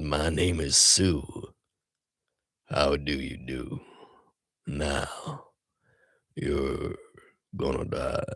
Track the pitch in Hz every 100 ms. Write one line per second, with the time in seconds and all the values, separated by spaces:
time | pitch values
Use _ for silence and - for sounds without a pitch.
0 | 76 73 78 80 90 82 71 - - -
1 | 95 78 71 - - _ _ _ _ _
2 | _ _ _ _ _ _ _ - 71 73
3 | 71 69 65 65 62 64 62 - - -
4 | - - _ _ _ _ - 71 73 69
5 | - - - 143 - _ _ _ _ _
6 | _ _ _ - 69 73 67 - - -
7 | - - - _ _ - 67 65 - -
8 | 65 - -